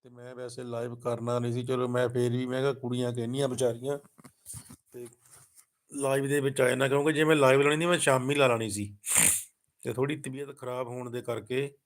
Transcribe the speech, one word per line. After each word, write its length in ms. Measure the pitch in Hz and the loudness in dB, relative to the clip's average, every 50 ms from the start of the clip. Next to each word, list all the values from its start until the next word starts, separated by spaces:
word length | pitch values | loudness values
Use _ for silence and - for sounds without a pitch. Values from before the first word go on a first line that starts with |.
ਤੇ 60 | _ 127 | _ -20
ਮੈਂ 260 | 123 123 120 123 127 | -20 -16 -16 -14 -12
ਵੈਸੇ 280 | 123 127 123 117 123 | -10 -10 -10 -10 -10
ਲਾਈਵ 320 | 127 120 117 117 120 123 120 120 | -10 -6 -6 -6 -6 -6 -8 -6
ਕਰਨਾ 380 | 120 123 120 113 117 120 123 123 | -4 -4 -4 -2 -2 0 0 0
ਨਹੀਂ 140 | 120 120 | 0 0
ਸੀ, 100 | 117 123 | -2 -2
ਚਲੋ 260 | 123 123 131 123 127 123 | -2 -2 -2 0 0 0
ਮੈਂ 200 | 123 123 123 120 | 2 2 0 2
ਫੇਰ 240 | 123 123 123 123 | 2 0 0 2
ਵੀ, 140 | 120 127 127 | 0 -2 -2
ਮੈਂ 140 | 123 127 131 | -2 -2 -2
ਕਿਹਾ 120 | 131 143 | 0 -2
ਕੁੜੀਆਂ 400 | 131 117 - 123 123 123 127 120 | -2 -2 -6 -6 -4 -2 -2 -2
ਕਹਿੰਦੀਆਂ 360 | 120 120 117 113 127 135 139 135 | -2 -4 -4 -4 -2 -2 -2 -2
ਵਿਚਾਰੀਆਂ 500 | 123 117 127 120 117 117 123 135 143 143 - - _ _ - - _ _ _ - - - - - - _ _ _ | 0 0 0 0 0 -2 -6 -6 -6 -6 -8 -18 _ _ -20 -20 _ _ _ -18 -16 -16 -16 -20 -20 _ _ _
ਤੇ 140 | - 123 123 117 120 _ _ _ - - - _ _ - _ _ _ _ _ _ | -16 -16 -16 -16 _ _ _ _ -20 -20 -20 _ _ -20 _ _ _ _ _ _
ਲਾਈਵ 360 | - 143 139 135 135 139 139 135 | -8 -4 0 0 0 0 0 0
ਦੇ 120 | 143 147 | 0 0
ਵਿੱਚ 200 | 135 139 139 135 | 0 0 2 2
ਆ 80 | 131 127 | 4 4
ਜਾਣਾ, 200 | 127 127 135 135 | 4 2 2 2
ਕਿਉਂਕਿ 240 | 139 143 143 160 | 2 2 2 2
ਜੇ 120 | 151 143 156 | 2 2 4
ਮੈਂ 120 | 156 160 | 4 6
ਲਾਈਵ 240 | 151 139 131 131 139 | 6 8 8 8 6
ਲਾਉਣੀ 160 | 139 143 151 | 6 4 2
ਸੀ, 100 | 151 165 | 2 2
ਮੈਂ 120 | 175 175 160 | 2 0 2
ਸ਼ਾਮੀ 360 | 139 147 135 127 127 131 147 | 4 4 4 4 2 0 2
ਲਾ 120 | 143 139 | 4 4
ਲੈਣੀ 240 | 127 120 113 113 107 | 4 4 2 0 -4
ਸੀ 260 | 101 104 104 104 101 - - - - - - - - - - - _ _ _ _ _ _ | -4 -6 -6 -8 -10 -14 -6 0 2 4 4 2 0 -4 -8 -12 _ _ _ _ _ _
ਤੇ 100 | - 123 | -8 -8
ਥੋੜ੍ਹੀ 240 | 117 123 135 139 151 143 | -4 -2 -2 -4 -4 -6
ਤਬੀਅਤ 360 | 135 135 131 135 143 139 139 - | -8 -10 -10 -10 -12 -12 -12 -12
ਖਰਾਬ 300 | - 123 127 127 131 120 | -10 -8 -6 -6 -8 -8
ਹੋਣ 220 | 123 123 123 123 | -8 -10 -10 -8
ਦੇ 120 | 117 123 | -10 -8
ਕਰਕੇ 540 | - - 117 107 - - 127 131 139 139 139 _ _ | -6 -4 -6 -6 -6 -4 -4 -4 -4 -4 -10 _ _